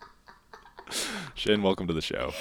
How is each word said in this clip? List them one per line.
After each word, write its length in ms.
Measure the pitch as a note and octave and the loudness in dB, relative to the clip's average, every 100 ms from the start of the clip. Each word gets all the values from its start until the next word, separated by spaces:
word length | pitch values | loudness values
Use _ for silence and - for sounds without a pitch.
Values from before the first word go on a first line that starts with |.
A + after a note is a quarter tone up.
| - | -20
<laughs> 1300 | - - - _ - - - - - - G#3 D#3 | -20 -20 -20 _ -20 -20 -20 -8 -4 -4 -6 -8
Shin, 280 | - - G#2 | -2 2 4
welcome 240 | G2 F#2+ F2+ | 4 2 2
to 40 | |
the 80 | D#2+ | 0
show. 320 | - - C2 - | 0 -2 -2 -4